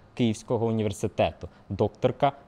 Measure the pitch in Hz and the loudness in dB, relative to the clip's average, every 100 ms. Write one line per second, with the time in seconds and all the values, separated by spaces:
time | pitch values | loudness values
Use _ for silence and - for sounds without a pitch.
0 | - - 117 104 - 117 113 113 107 98 | -14 0 0 0 -4 -2 0 0 -2 -2
1 | 110 - 90 - 85 - - 101 107 - | -4 0 0 -2 -14 -16 -10 -2 -2 0
2 | 123 - 143 - | -4 0 0 -2